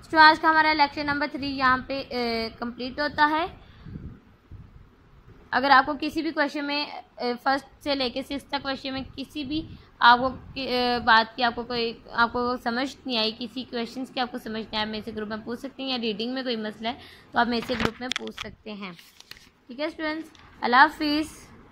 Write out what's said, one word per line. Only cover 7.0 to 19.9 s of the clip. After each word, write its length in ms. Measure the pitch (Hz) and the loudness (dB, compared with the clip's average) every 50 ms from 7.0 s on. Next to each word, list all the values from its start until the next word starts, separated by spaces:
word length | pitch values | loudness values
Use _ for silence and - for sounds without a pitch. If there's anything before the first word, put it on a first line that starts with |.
| - _ _ - 247 240 240 | -16 _ _ -6 -4 -4 -4
first 320 | 240 - 262 269 277 269 - - - - | -2 0 0 0 0 -2 -10 -20 -10 -4
से 120 | 302 277 | -4 -2
लेके 280 | 277 262 247 240 269 269 | -2 -2 -4 -4 -6 -6
सिक्स 260 | - 277 277 - - | -6 -8 -8 -6 -6
तक 120 | 294 277 | -8 -6
question 320 | 285 269 269 262 - 269 262 | -4 -6 -8 -6 -6 -8 -8
में 120 | 269 262 | -8 -8
किसी 380 | - - 269 269 - - 302 294 | -10 -12 -12 -12 -10 -8 -10 -8
भी 260 | 254 302 311 320 - - - - - _ _ | -4 -6 -6 -6 -8 -16 -20 -20 -20 _ _
आपको 280 | - 240 240 240 254 262 | 8 8 8 8 4 -2
कि-, 380 | 240 - - - - 269 269 | -4 -6 -14 -12 -10 -8 -6
अ, 320 | 247 247 247 247 247 240 240 | -2 0 0 2 2 0 2
बात 340 | 226 240 226 220 226 220 - | 4 6 6 6 6 2 -2
की 80 | - 247 | 0 0
आपको 200 | 233 233 240 233 | 0 0 -2 -6
कोई, 400 | 233 247 240 233 233 233 - - - - | -4 -4 -2 -2 -2 -4 -8 -16 -8 0
आपको 440 | 226 233 226 226 247 247 240 247 | 2 2 2 2 -2 -2 -2 -2
समझ 400 | 240 - 233 233 247 269 269 - - - | -2 -2 -2 -2 -2 -2 -4 -6 -10 -8
नहीं 100 | 269 247 | -4 -2
आई, 140 | 226 220 220 | 0 0 -2
किसी 320 | 220 233 247 233 - 262 233 | -2 -6 -10 -10 -8 -10 -10
questions 460 | - - 233 226 220 - 262 262 240 | -8 -6 -6 -6 -6 -6 -10 -10 -8
की 100 | - 269 | -4 -4
आपको 180 | 247 233 247 | -4 -4 -6
समझ 240 | 247 - 233 214 226 | -10 -10 -8 -8 -8
नहीं 160 | 220 214 220 | -8 -6 -4
आया, 80 | 214 214 | -4 -4
मेरे 160 | 220 214 214 | -4 -4 -8
से 100 | 202 226 | -8 -8
ग्रुप 180 | 220 214 214 208 | -8 -8 -8 -6
में 140 | 220 214 220 | -8 -10 -8
पूछ 160 | 226 240 233 | -10 -10 -8
सकते 240 | - 247 - - 269 | -10 -12 -10 -8 -6
हैं, 60 | 269 | -4
या 80 | 254 | -4
रीडिंग 360 | 247 226 233 214 190 226 240 254 | -2 -2 -4 -2 -2 -4 -4 -4
में 100 | 262 247 | -4 -4
कोई 120 | 254 240 | -4 -4
मसला 340 | 220 214 214 214 214 220 226 | -4 -4 -8 -10 -6 -8 -8
है 100 | 247 - - - - - - - - | -8 -8 -14 -20 -20 -20 -20 -4 0
तो 60 | 240 | 0
आप 80 | 240 | 2
मेरे 200 | 226 240 233 233 | 2 0 -2 -2
से 80 | - 254 | -4 -4
group 200 | 226 226 226 214 - | -2 -2 -2 -2 -4
में 80 | 247 254 | -8 -6
पूछ 320 | 254 - 226 220 214 - | -6 -6 -6 -10 -10 -12
सकते 300 | - 214 - _ _ 214 | -14 -14 -14 _ _ -14
हैं। 220 | 208 196 208 185 170 - - - _ _ - _ - - - - _ _ _ | -12 -12 -12 -12 -14 -16 -20 -20 _ _ -20 _ -20 -20 -20 -20 _ _ _
ठीक 120 | - 247 247 | -18 -8 -6
है 100 | 294 | -6
students, 420 | 330 | -6